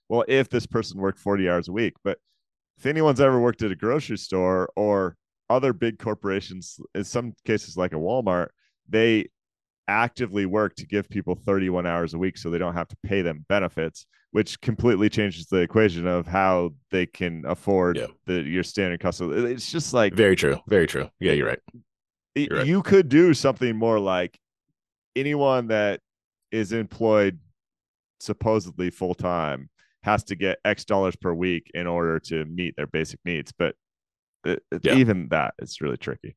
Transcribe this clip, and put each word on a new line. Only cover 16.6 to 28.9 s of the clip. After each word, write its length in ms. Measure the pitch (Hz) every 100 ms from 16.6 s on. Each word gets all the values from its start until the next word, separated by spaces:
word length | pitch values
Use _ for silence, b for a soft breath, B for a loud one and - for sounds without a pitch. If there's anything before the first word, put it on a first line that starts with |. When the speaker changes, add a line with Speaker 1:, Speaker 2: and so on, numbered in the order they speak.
| 87 71 _
Speaker 1:
they 160 | 92 90
can 380 | - 90 82 71
afford 520 | 90 - 98 90 76
Speaker 2:
Yeah. 80 | 57 - -
Speaker 1:
the, 160 | 90
your 220 | 71 90
standard 340 | 87 - 92 87
cost 220 | 92 82
of, 100 | 87
it's 380 | 82 120 127 -
just 240 | 165 147
like 200 | 123 104
Speaker 2:
Very 200 | 90 101
true. 240 | 92 71 69 -
Very 220 | 101 80
true. 200 | 69 69 _
Yeah, 140 | 92
you're 120 | 73 57
right. 140 | 60 - 123 _ _ _ _ _
Speaker 1:
y-, 120 | 139 147
Speaker 2:
You're 80 | 139
right. 80 | 135
Speaker 1:
you 160 | 190
could 260 | - 196 156
do 240 | 143 180
something 440 | 143 139 110 123 110
more 240 | 113 107
like 360 | 98 92 90 - _ _ _ _ _ _ _
anyone 540 | 127 139 147 139 131 117
that 320 | 107 104 95 _ _ _ _ _
is 220 | 110 98
employed 640 | 113 104 - 113 107 98 85 - _ _ _ _ _ _ _
supposedly 720 | - 104 110 110 90 85 90